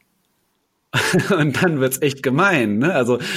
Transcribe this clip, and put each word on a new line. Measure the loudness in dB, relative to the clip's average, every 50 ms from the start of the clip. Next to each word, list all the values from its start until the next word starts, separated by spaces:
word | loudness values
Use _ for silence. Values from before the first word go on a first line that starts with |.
| _ _ _ _ _ _ _ _ _ _ _ _ _ _ _ _ _ -6
<laughs> | -4 -4 -2 0 0 0 0 0 0
Und | 0 0 0 0 0 0
dann | 0 0 0
wird's | 0 -2 -2 -2
echt | -2 -2 -2 -2
gemein, | -4 -2 0 2 2 2 2 2 0 0 0 0
ne? | 0 2 2
Also, | 2 2 2 0 0 -2 -6 -8